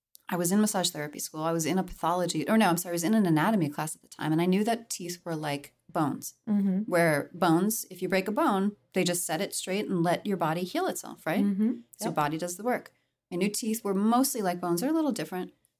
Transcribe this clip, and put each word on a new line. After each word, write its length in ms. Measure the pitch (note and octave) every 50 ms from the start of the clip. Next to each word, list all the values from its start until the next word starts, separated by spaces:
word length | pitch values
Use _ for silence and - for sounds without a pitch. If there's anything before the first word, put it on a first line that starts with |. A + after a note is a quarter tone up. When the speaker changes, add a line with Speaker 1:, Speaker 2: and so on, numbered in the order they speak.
| _ _ _ - _ -
Speaker 1:
I 80 | F#3
was 140 | E3+ F3 E3+
in 100 | F#3+ G#3
massage 300 | G#3+ G#3 - F#3+ F3 F3
therapy 300 | - D#3 D3 D3 D3 -
school. 220 | - - - D#3 D#3
I 100 | E3 E3
was 120 | E3 D#3+
in 140 | C#3+ D#3 F#3+
a 60 | F#3
pathology, 640 | F3+ - - - D#3+ F3 F3+ F3+ F3 - D#3 - -
or 100 | A3 A3
no, 100 | A3 F3+
I'm 80 | E3
sorry, 140 | E3+ - F3+
I 40 | F3
was 100 | E3+ E3+
in 100 | D#3+ A3
an 120 | A3+ G3+
anatomy 420 | F3 D#3+ D3+ D#3 G3+ A3+ G3+ D#3+ C#3+
class 260 | D3 - D#3 D3+ -
at 80 | - _
the 60 | _
time. 240 | - - - D3+ D#3
And 100 | D#3+ E3+
I 40 |
knew 180 | F#3 F#3 G3 G#3+
that 260 | A3+ A#3 A#3 - -
teeth 300 | - - F#3 E3+ F3 F3 -
were 120 | F3 E3
like 360 | D#3 D#3 D3+ C#3+ C#3+ C#3+ - _ _ _ -
bones, 460 | - F3 D#3 C#3 - - - - - _ _ -
Speaker 2:
Mm-hmm. 300 | G#3 G#3 G3 G3 F#3 F#3+
Speaker 1:
where 500 | A3 - F3+ E3+ E3+ E3 D3+ C#3+ C#3+ - -
bones, 540 | E3+ F#3+ F3 E3 E3+ F#3 G#3+ G#3+ - - -
if 120 | F#3 - F#3+
you 60 | E3
break 180 | G3 F#3+ F#3+ A3
a 40 | G#3
bone, 400 | C4 E4 C#4+ G#3 F#3+ G3 G#3 G3+ - _ _ -
they 120 | F#3+ F3+
just 200 | F3+ F3 F3 -
set 160 | - D#3+ D#3+
it 140 | G3+ - -
straight 320 | - - - F#3 G#3 G#3+ -
and 140 | F#3+ F3 E3
let 240 | F3 E3 - -
your 100 | G#3 G3
body 280 | E3+ E3+ D3+ D#3+ F3 F#3
heal 220 | F3+ - D#4+ F#4 F4
itself, 360 | - - - - - - -
right? 200 | - E3 G3+ G3+
Speaker 2:
Mm-hmm. 260 | G3+ G3 F#3+ G#3+ A#3 A#3 A#3 - _ -
Speaker 1:
So 100 | - -
your 40 | E3+
Speaker 2:
Yep. 40 | E3
Speaker 1:
body 220 | D#3 D3+ C#3+ D#3+ D#3+
does 180 | F3+ F3 F3
the 80 | - G#3
work. 280 | B3 A#3+ - - - _ _ _ _ _ _ _ _
My 60 | F#3
new 120 | F3 F#3+ G#3
teeth 340 | G#3 - - A3 A3 A3+ -
were 100 | G3+ F#3+
mostly 480 | F#3+ G3+ A3 A#3 B3 C4+ C4 - A#3+ G3+
like 180 | F#3 F3 F3
bones. 200 | F3+ F3 E3+ E3+
They're 100 | G#3 C#4
a 20 | D#4
little 200 | D#4+ D#4 C#4+ A3
different 400 | - D#3 D#3 F#3+ F3+ F3+ F3+ - _ _ _ _ _